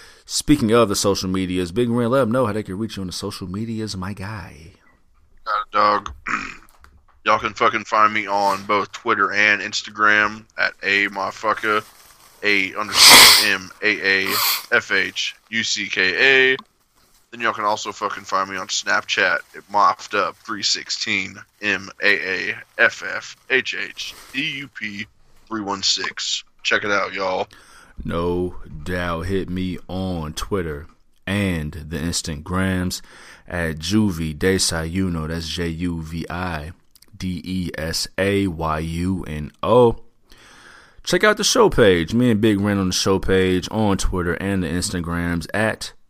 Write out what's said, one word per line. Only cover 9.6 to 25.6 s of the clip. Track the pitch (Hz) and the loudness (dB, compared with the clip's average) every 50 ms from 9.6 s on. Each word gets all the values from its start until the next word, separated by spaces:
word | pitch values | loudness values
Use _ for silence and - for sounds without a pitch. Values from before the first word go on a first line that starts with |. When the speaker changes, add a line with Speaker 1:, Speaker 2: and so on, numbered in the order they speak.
Speaker 2:
Instagram | 92 107 107 - - 110 104 104 107 104 104 104 104 104 107 110 107 _ - | -2 -6 -6 -8 -8 -8 -2 2 4 4 4 4 2 2 -2 -6 -16 _ -4
at | - 95 92 - - - | -2 -2 -2 -2 -4 -2
a | 98 98 101 101 | 0 2 2 2
mafaka, | 101 101 101 - 190 - - - 107 104 - - 110 107 107 104 - - - - - - _ - - - - 98 | 0 -2 -2 -4 -4 -4 -2 -2 -2 0 0 0 0 0 0 -2 -6 -20 -20 -20 -20 -20 _ -20 -20 -12 -4 0
A | 104 101 98 95 92 - | 0 2 2 0 -2 -4
underscore | 104 107 101 95 - - - - - - - - - 107 104 | -8 -6 -2 2 6 8 10 10 10 10 8 8 6 4 2
M | 98 95 92 90 - - | 2 0 -2 -8 -10 -2
A | 101 107 101 80 87 98 98 95 95 | 0 0 0 2 2 2 2 2 2
A | 98 98 - - - - - - - 120 | 0 -2 0 0 0 -2 -2 -2 0 0
F | 113 - - | 0 2 2
H | 104 95 92 92 - - - - - _ _ - | 0 0 0 0 -2 -4 -6 -6 -6 _ _ -6
U | 110 113 107 | -4 -4 -2
C | - - 107 101 | -2 -2 -4 -4
K | - - - 92 92 87 87 131 135 135 131 131 131 131 | -2 0 2 2 2 2 4 4 4 6 6 4 4 2
A. | 131 - _ _ _ _ _ _ _ _ _ _ _ _ - | 0 -6 _ _ _ _ _ _ _ _ _ _ _ _ -20
Then | 120 120 | -10 -4
y'all | 117 110 104 | -2 -2 -2
can | 110 107 | 0 0
also | 104 107 107 - 107 | 0 0 0 -4 -8
fucking | 101 - 107 98 - 98 98 | -6 -4 -4 -4 -6 -6 -8
find | - 98 95 95 98 | -2 -2 -2 0 -2
me | 98 | -4
on | 92 92 | -8 -6
Snapchat | - - - - 101 98 104 - - - 113 98 92 82 73 - _ - | -6 -6 -6 -2 -2 -2 -2 -2 -2 0 2 2 2 2 -2 -4 _ -20
at | 78 - - | -20 -12 -2
Moffed | 101 104 98 90 - - - - 107 | 2 4 4 4 2 0 -6 -4 -2
Up | 101 92 82 85 | -2 -2 -2 -4
three | _ - - 110 101 - | _ -12 -12 -10 -4 -2
sixteen, | - - 90 - - - - - 113 104 95 95 95 95 104 - _ _ - | -2 -2 -2 -4 -8 -8 -6 -4 -2 -2 -2 -4 -6 -12 -16 -20 _ _ -6
M | 104 104 98 95 98 90 - - - | -2 -2 -2 -2 -4 -10 -8 0 2
A | 101 101 80 80 95 95 90 92 101 | 2 2 2 0 -4 -4 -4 -4 -6
A | 113 117 - _ - | -6 -8 -10 _ 0
F | - 117 - - - - | 2 2 2 2 -2 -10
F | 92 92 - - - - _ _ - | -8 -8 -8 -10 -12 -18 _ _ -2
H | 131 127 117 - - | -2 0 0 -2 -6
H | 98 101 101 - - - - - - - - - | -8 -8 -10 -10 -12 -12 -12 -14 -16 -18 -12 -8
D | 131 151 160 143 139 | -6 -6 -6 -6 -8
U | 143 | -12
P | 131 - - 110 104 101 101 110 - _ _ _ _ - - - | -14 -14 -12 -12 -10 -10 -10 -12 -14 _ _ _ _ -20 -20 -14
three | - 113 110 | -10 -8 -6